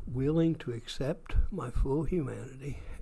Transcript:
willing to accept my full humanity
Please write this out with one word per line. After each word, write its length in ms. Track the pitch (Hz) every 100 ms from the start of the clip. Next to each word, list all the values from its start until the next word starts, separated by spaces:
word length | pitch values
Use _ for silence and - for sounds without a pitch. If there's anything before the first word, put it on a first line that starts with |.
| -
willing 480 | 123 135 160 165
to 160 | 151 -
accept 640 | 113 - - 135 180 - - -
my 200 | 190 117
full 320 | - - 139
humanity 760 | 151 180 131 107 123 131 143 - - -